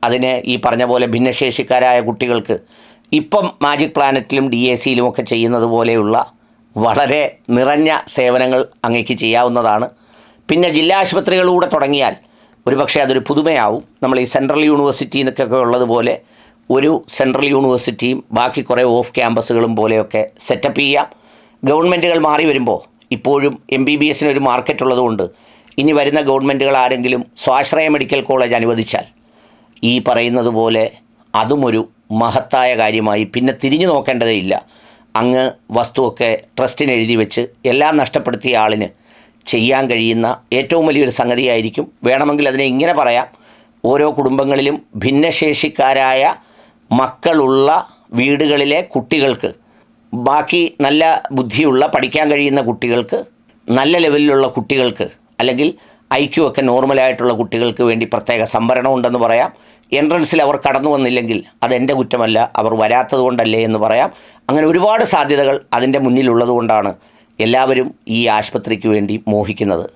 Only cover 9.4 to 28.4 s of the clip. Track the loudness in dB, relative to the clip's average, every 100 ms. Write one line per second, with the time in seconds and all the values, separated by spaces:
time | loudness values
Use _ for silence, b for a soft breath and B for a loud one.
9.4 | 2 2 0 0 -2 -8 b b b b
10.4 | _ 0 2 0 2 2 0 -2 0 2
11.4 | 2 2 0 0 0 0 0 -2 b b
12.4 | b b -2 0 0 0 2 0 0 0
13.4 | 2 2 0 -2 -8 _ -2 0 0 0
14.4 | 0 0 2 2 2 0 -4 -2 -4 -2
15.4 | -2 0 2 0 2 0 0 -4 b b
16.4 | b b _ 0 2 0 -4 -4 -2 0
17.4 | 0 2 2 0 -2 -4 -4 -4 -4 -2
18.4 | -2 -4 -2 0 2 2 0 -2 0 0
19.4 | 0 0 0 0 0 0 0 -2 -4 -8
20.4 | -6 -4 -2 -2 0 0 -2 b b b
21.4 | b b 0 2 2 0 0 0 2 2
22.4 | 2 0 0 -4 -6 _ _ -6 0 2
23.4 | 0 -4 _ -2 0 0 0 0 0 0
24.4 | 0 0 -2 -2 0 0 0 -2 -6 b
25.4 | b b b -2 0 2 0 0 0 0
26.4 | 0 0 0 2 2 0 -2 -4 -6 -6
27.4 | 0 0 0 0 0 0 0 -4 0 0